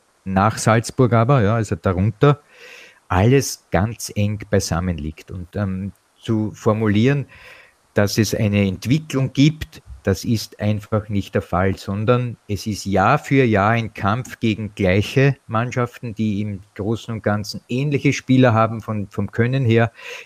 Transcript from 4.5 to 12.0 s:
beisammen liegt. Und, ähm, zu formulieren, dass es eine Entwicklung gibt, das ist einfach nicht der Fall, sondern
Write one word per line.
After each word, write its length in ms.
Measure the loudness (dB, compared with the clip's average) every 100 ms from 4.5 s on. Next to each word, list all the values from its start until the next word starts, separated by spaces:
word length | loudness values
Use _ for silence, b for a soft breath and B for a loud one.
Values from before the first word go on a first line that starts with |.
beisammen 480 | -2 0 -2 -2 -4
liegt. 320 | -8 -12 -14
Und, 240 | -14 -10 -6
ähm, 360 | -4 -4 -8 -12 _ _
zu 300 | -4 -2 -2
formulieren, 760 | -2 0 2 2 2 2 0 -4 B B B B _ _ -2
dass 240 | 0 2
es 160 | 0 0
eine 320 | 0 2 0
Entwicklung 640 | 0 -2 -2 0 -2 -2
gibt, 480 | 4 4 2 -6 -18 -20 -6
das 200 | -2 -2
ist 380 | -2 -4 -4 -6
einfach 480 | -4 -4 -2 -4 -2
nicht 260 | -4 -4 -4
der 60 |
Fall, 340 | -2 0 0 -2
sondern 600 | -6 -4